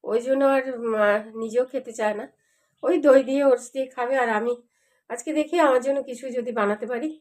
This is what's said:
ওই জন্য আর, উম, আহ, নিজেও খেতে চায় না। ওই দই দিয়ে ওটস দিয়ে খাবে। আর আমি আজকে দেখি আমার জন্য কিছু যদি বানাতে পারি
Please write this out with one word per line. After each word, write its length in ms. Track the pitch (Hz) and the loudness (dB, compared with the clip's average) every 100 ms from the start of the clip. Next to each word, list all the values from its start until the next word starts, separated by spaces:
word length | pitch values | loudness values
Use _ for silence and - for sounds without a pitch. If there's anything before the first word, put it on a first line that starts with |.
ওই 160 | - 220 240 | -2 -4 0
জন্য 160 | 269 269 269 | 2 4 2
আর, 80 | 262 247 | -2 -6
উম, 160 | 233 220 208 | -4 2 2
আহ, 140 | 208 214 220 | 2 -2 -10
নিজেও 220 | 226 233 254 | -4 -2 -2
খেতে 200 | 269 247 226 | -6 -10 -4
চায় 160 | 214 208 | -2 -2
না। 40 | 269 _ _ _ _ _ | -10 _ _ _ _ _
ওই 120 | - 349 285 | 0 4 6
দই 140 | 269 254 | 6 6
দিয়ে 140 | 269 277 | 2 4
ওটস 160 | 247 - | 2 0
দিয়ে 120 | 269 262 | -8 -8
খাবে। 200 | 262 240 269 | -6 -2 0
আর 60 | 233 214 | 0 0
আমি 160 | 233 240 _ _ _ _ _ | -2 -4 _ _ _ _ _
আজকে 200 | - - 302 | -10 -4 -4
দেখি 180 | 302 349 294 | 0 2 4
আমার 140 | 254 262 | 2 0
জন্য 120 | 277 262 | -2 -4
কিছু 160 | 240 269 247 | -12 -8 -6
যদি 120 | 233 220 | -6 -2
বানাতে 260 | 202 214 240 | -2 -2 -6
পারি 160 | 240 311 311 | -6 -6 -10